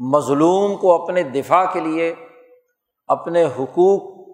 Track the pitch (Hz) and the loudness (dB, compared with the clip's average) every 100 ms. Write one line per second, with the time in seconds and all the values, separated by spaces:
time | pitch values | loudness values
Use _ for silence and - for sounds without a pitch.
0 | 127 147 135 143 165 190 202 190 190 170 | -2 0 0 2 4 2 0 0 2 2
1 | - 180 156 135 131 170 - 180 160 160 | 2 -4 -2 -4 0 0 0 -2 -4 -4
2 | 165 165 - _ _ _ _ _ _ _ | -4 -6 -14 _ _ _ _ _ _ _
3 | - 131 - 170 160 120 131 175 185 196 | -6 -6 -2 0 0 -2 -6 2 2 2
4 | - - - | -4 -20 -20